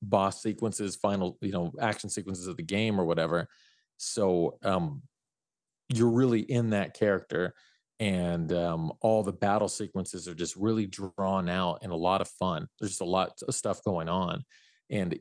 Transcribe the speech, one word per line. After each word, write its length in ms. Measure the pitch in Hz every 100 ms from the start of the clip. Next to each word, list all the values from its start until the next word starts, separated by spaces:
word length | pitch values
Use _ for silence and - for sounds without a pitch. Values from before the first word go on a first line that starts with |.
boss 400 | 101 101 98 -
sequences, 540 | 110 - 110 - 98 -
final, 420 | 101 98 90 -
you 100 | 98
know, 200 | 92 85 -
action 300 | 113 - 101
sequences 380 | 107 90 90 92
of 100 | 85
the 60 |
game 360 | 80 101 113 101
or 60 | 82
whatever. 420 | 82 82 85 - _ _ _ _ -
So, 640 | - 117 98 87 82 -
um, 380 | 95 92 80 69 - _ _ _ _ _ _ _ -
you're 220 | 117 117
really 300 | 120 131 113
in 280 | - 123 117
that 220 | 101 92
character, 640 | - 104 95 - 73 90 - _ _ _ -
and, 520 | 104 92 87 85 80
um, 400 | 87 85 82 80 -
all 220 | 110 110
the 100 | 98
battle 360 | 90 101 107 101
sequences 580 | - 104 95 87 92 82
are 80 | 82
just 200 | 85 90
really 300 | 107 110 101
drawn 640 | 95 98 - 95 95 87
out 300 | 92 87 -
and 100 | 95
a 40 | 82
lot 260 | 90 95
of 60 | -
fun. 400 | - 92 80 - -
There's 120 | 104
just 100 | -
a 40 | 87
lot 360 | 92 92 - -
of 80 | -
stuff 280 | 107 92
going 260 | 107 87 82
on. 340 | 92 87 85 - - _ _ -
And 240 | 104 90 -